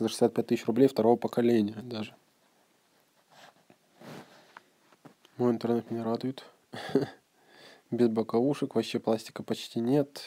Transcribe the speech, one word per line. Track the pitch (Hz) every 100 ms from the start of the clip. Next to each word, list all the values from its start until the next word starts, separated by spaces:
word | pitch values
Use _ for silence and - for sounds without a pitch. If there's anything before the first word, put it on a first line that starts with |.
за | 113
шестьдесят | - 117
пять | - -
тысяч | 117 -
рублей | 113 135
второго | - 113 120
поколения | 113 - 120 117 104 107
даже. | 123 110 107 - _ _ _ _ _ _ _ _ _ _ _ - - _ _ _ _ _ - - - - _ - - _ _ _ - - - -
Мой | 123
интернет | 113 113 117 -
меня | 117
радует. | 113 113 127 131 - _ _ - -
<laughs> | 135 - - _ _ _ - - - _
Без | 117 120
боковушек, | 110 110 113 131 143 139
вообще | 113 113 117
пластика | - 113 - -
почти | 107 110 - 117
нет. | 117 147 143 -